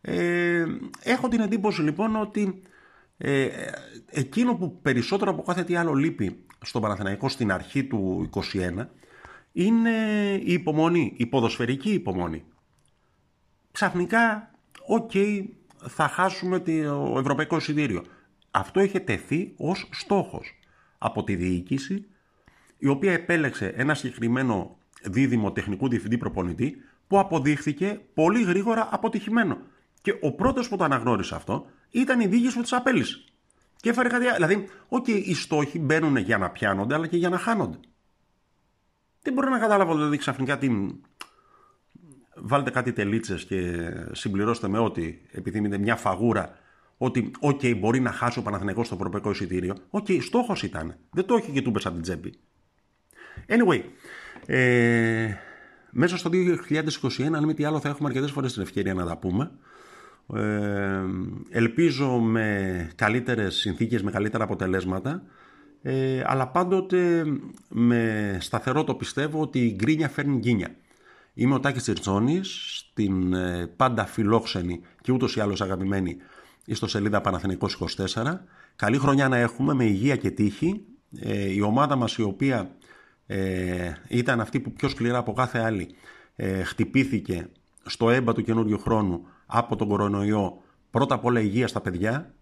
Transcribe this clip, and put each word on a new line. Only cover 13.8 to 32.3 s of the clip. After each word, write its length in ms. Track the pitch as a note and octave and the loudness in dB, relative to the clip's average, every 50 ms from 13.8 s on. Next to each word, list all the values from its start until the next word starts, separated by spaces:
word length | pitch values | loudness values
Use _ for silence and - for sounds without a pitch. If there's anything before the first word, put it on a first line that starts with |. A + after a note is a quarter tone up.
| G#3+ F#3+ - F3+ F3 E3+ - A3+ A#3 A3+ G#3+ G#3+ G#3+ - _ _ _ _ _ - - | -2 0 2 0 -2 2 2 2 4 2 2 -2 -6 -14 _ _ _ _ _ -20 -4
οκ, 240 | - G#3 A3+ A3+ A3+ - F#3+ G3 G#3 G#3 G3+ F#3+ G#3 - - _ _ - _ - C3+ | 0 0 0 0 0 0 2 2 2 2 -2 -4 -8 -12 -18 _ _ -20 _ -16 -16
θα 200 | - - D#3+ C#3 | -2 0 0 0
χάσουμε 520 | - - F3+ F#3+ F#3 F#3 - F3+ F#3 F#3 | 2 2 0 0 0 -2 -2 0 0 0
το 540 | F3+ E3+ D#3+ D#3 D#3 D3 C#3+ C#3+ C#3+ C3+ A#2 B2+ | 0 0 0 0 0 0 -2 -2 -2 0 0 0
ευρωπαϊκό 380 | C3 C#3 C#3 C3+ D#3 D3 - | 2 2 2 0 0 0 0
εισιτήριο. 480 | D#3+ D3+ - D3+ D3 D3+ C3 G2+ E2+ E2+ - - - _ _ _ _ _ _ | -2 0 0 0 0 0 0 0 -2 -4 -8 -20 -20 _ _ _ _ _ _
Αυτό 300 | _ - G2 - - F#3 | _ -2 -2 0 2 2
είχε 200 | G3 G3 G3 F#3+ | 2 4 2 -2
τεθεί 520 | - - G#2+ - - - C3+ D#3 G3 - - | -2 0 -2 -2 -2 -2 -2 -2 -2 -4 -8
ως 320 | _ - D3 F#3+ - - - - | _ -4 -4 -2 -4 -6 -12 -12
στόχος 680 | - - - G#3 G3 F3 - - - - - - _ _ _ _ _ _ _ _ _ | -14 -4 0 0 0 0 -2 -6 -12 -14 -14 -20 _ _ _ _ _ _ _ _ _
από 260 | - - - A2 G2 | -4 -2 -2 -2 -2
τη 100 | - G2+ | -2 -2
διοίκηση, 720 | F2 F2 F#2 F#2 F2+ F2 - C3+ C3+ - - F#3+ G3+ G3 - _ _ _ _ _ _ _ - _ _ _ _ _ _ | 0 0 0 0 -2 -2 -2 -4 -4 -4 -4 -6 -6 -8 -12 _ _ _ _ _ _ _ -20 _ _ _ _ _ _
η 100 | - C#3 | 0 0
οποία 240 | C#3 C#3 F#3+ G3 F3+ | 2 2 2 2 2
επέλεξε 540 | E3+ E3+ E3+ F3 E3 D#3 C3+ A2+ - G#2+ | 0 0 0 0 2 2 0 0 -2 -4
ένα 280 | F#2 - - B2+ C#3+ D#3 | -4 -2 -2 0 0 0
συγκεκριμένο 840 | C3+ - C3 - - A#2 A#2 A#2 C3 C3+ B2+ A2 F#2+ E2+ - - _ _ _ _ - - | 0 -2 -8 -6 -2 0 0 2 2 2 2 0 0 -2 -6 -10 _ _ _ _ -14 -10
δίδυμο 500 | G#2 F#2 A2+ C#3 C3 B2 A#2 G#2+ G2 F#2 | -4 0 2 2 4 4 2 0 0 -2
τεχνικού 360 | - F#2+ G#2 G2+ F#2 B2 C3+ | -4 -4 -4 -4 -2 -2 0
διευθυντή 300 | A#2+ G#2+ F2+ G#2 A#2 A#2+ | 0 -2 0 0 -2 -2
προπονητή, 580 | A#2+ A2+ - G2 F2+ F2 E2+ E2 A#2 C#3+ - - - - _ _ _ | -2 -2 -2 -2 -2 -2 -2 -2 -2 -2 -2 -6 -18 -20 _ _ _
που 120 | _ G3 G3 | _ 4 4
αποδείχθηκε 840 | G3 F#3+ D#3+ D#3+ C3 D3 D3+ C#3+ - D3+ C#3+ - F#3 G3 G#3 G#3 - _ _ | 4 4 0 0 2 2 0 0 0 -4 -2 -2 -2 -4 -4 -6 -12 _ _
πολύ 280 | - D#3 E3+ G3+ A#3+ A#3 | 2 4 4 4 4 2
γρήγορα 460 | F3+ F3 F#3+ G3+ A3+ A3+ A3+ A3 - - | 2 2 2 2 0 0 0 0 -2 -2
αποτυχημένο. 680 | G3 - A3+ - G#3+ - - G#3+ A#3 A3+ F3+ A#2 - - - _ _ _ _ _ _ _ | -2 -2 -2 -2 -2 -4 0 0 2 2 2 0 -4 -6 -20 _ _ _ _ _ _ _
Και 160 | - G3 - | -4 -2 0
ο 120 | - D3 - | 0 -2 -2
πρώτος 360 | - F#3+ B3+ C4+ C4+ A#3+ - | 2 2 2 2 2 -2 -4
που 80 | G#3 | -2
το 80 | F#3 F#3 | 0 0
αναγνώρισε 500 | D3+ C#3 B2 A2+ B2+ A#2 G#2 F#2 - - | 2 2 0 2 2 0 0 0 -4 -6
αυτό 320 | D#2+ - - G2+ - - - - _ _ _ | -10 -6 -6 -6 -6 -6 -10 -20 _ _ _
ήταν 300 | _ A#3 C4 - C4 A#3+ | _ 0 0 2 2 2
η 60 | A3+ | 2
διοίκηση 280 | F#3+ | 4